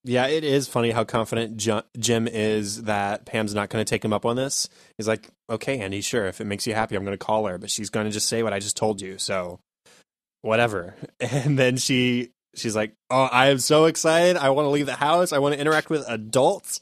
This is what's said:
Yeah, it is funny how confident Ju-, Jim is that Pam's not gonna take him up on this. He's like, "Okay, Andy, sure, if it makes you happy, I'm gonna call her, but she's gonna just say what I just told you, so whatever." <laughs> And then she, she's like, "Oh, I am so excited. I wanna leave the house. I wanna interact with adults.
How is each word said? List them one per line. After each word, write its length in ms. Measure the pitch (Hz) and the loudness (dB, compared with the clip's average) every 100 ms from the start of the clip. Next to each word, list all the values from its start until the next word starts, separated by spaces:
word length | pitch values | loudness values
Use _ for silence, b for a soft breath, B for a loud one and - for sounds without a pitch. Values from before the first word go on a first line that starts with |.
Yeah, 220 | 123 123 131 | 0 0 2
it 160 | 156 | 0
is 220 | 151 139 131 | 2 0 0
funny 260 | 123 117 | 0 2
how 120 | 117 | 0
confident 540 | 110 117 110 113 113 113 | 0 -2 0 -2 -4 -2
Ju-, 240 | 107 107 - 123 | 0 0 -4 -6
Jim 280 | 113 117 113 | 0 0 0
is 580 | 113 107 107 101 104 | 0 0 0 -2 -6
that 420 | 110 104 101 107 - | -2 -2 -2 -4 -4
Pam's 280 | 113 107 | -4 -2
not 140 | 104 101 | -2 -2
gonna 160 | 113 | -2
take 180 | 104 113 | -2 -2
him 100 | 110 | 0
up 100 | 104 | 0
on 120 | 117 120 | 0 -2
this. 320 | 135 - - b b - | -2 -4 -6 b b -6
He's 100 | 107 | -2
like, 220 | 110 - _ - | -2 -6 _ -8
"Okay, 280 | 113 - 135 | -6 -4 -4
Andy, 200 | 98 98 | -4 -6
sure, 260 | - 123 95 | -2 -2 -2
if 140 | - | -6
it 60 | 107 | -6
makes 200 | 101 - | -4 -2
you 60 | |
happy, 240 | 110 110 98 | -2 -2 -2
I'm 80 | |
gonna 140 | 98 98 | -4 -6
call 260 | - 110 107 | -2 0 0
her, 120 | 90 | -6
but 120 | 104 | -6
she's 200 | - 101 | -6 -4
gonna 200 | 113 107 | -2 -2
just 160 | 104 - | -2 -2
say 140 | 113 | -2
what 120 | 113 | -2
I 60 | 98 | -4
just 160 | 104 - | -4 -2
told 240 | 107 101 | 0 -2
you, 160 | 95 95 | -8 -8
so 400 | - 95 90 90 _ _ _ b _ _ _ _ | -4 -4 -6 -12 _ _ _ b _ _ _ _
whatever." 520 | 107 113 120 101 87 - - | 0 2 2 -2 -8 -16 -20
<laughs> 120 | _ | _
And 380 | 120 139 135 135 | -4 -2 2 4
then 180 | 127 127 | 2 2
she, 540 | - 131 127 120 120 _ _ | 0 2 2 0 -4 _ _
she's 200 | - 117 | -8 -4
like, 200 | 107 107 _ _ | -2 -4 _ _
"Oh, 180 | 131 131 | 0 4
I 180 | 123 135 | 6 6
am 100 | 135 | 4
so 260 | - 151 | 4 6
excited. 540 | 160 160 160 165 175 175 | 4 2 2 4 4 4
I 100 | 139 | 2
wanna 200 | 135 147 | 2 2
leave 160 | 147 139 | 2 0
the 80 | |
house. 400 | 131 143 175 180 | 0 2 4 4
I 40 | 143 | 2
wanna 180 | 143 143 | 2 2
interact 340 | 147 156 - | 2 2 2
with 180 | 156 117 | -4 -2
adults. 720 | 113 107 131 147 196 - - | -8 0 4 4 2 -8 -12